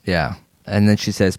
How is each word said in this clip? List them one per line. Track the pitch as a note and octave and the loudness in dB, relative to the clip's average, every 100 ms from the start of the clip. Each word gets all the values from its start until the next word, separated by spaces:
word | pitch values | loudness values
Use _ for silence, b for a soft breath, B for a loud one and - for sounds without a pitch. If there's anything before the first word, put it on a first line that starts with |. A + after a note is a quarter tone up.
Yeah. | - E2+ C#2+ - _ _ - | -4 -2 -2 -6 _ _ -4
And | G#2 G#2 | 0 2
then | G#2 | 2
she | - | 0
says, | - F#2+ | 0 -2